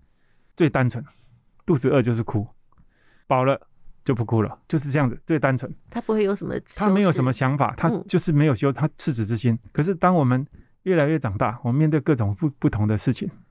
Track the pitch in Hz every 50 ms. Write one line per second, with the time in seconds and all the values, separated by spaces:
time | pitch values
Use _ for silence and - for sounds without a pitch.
0 | _ _ _ _ _ _ _ _ _ _ _ - 170 143 - 135 127 123 - 113
1 | 143 - _ _ - - _ _ _ _ _ _ - - 175 127 - - 143 135
2 | 110 123 117 113 110 - - 107 104 - - _ _ _ _ - - _ _ _
3 | _ _ _ _ _ - 139 127 127 135 131 - - _ _ - - - - -
4 | - - 131 110 113 110 120 110 104 - - - _ - 165 156 139 143 131 151
5 | 139 123 117 - - - 165 151 - 135 131 123 - - 160 - _ - - 233
6 | - - 220 214 208 196 202 - 170 160 131 123 - _ - - 202 208 190 202
7 | 202 180 143 127 127 131 120 - 131 131 143 139 131 107 110 - - 170 233 -
8 | - - - 170 - 180 151 143 147 156 123 104 143 139 127 - 147 156 - -
9 | - 170 131 113 107 101 117 107 - 120 113 - - - - - 147 190 190 165
10 | - 180 185 165 139 123 127 127 147 - - - - _ _ _ - 185 185 165
11 | 143 147 160 156 - 107 92 101 131 110 110 - - 117 123 147 156 156 151 143
12 | - - 147 117 107 101 101 - 160 147 - - - 143 - 104 107 107 110 104
13 | - 131 117 - 104 - - - - _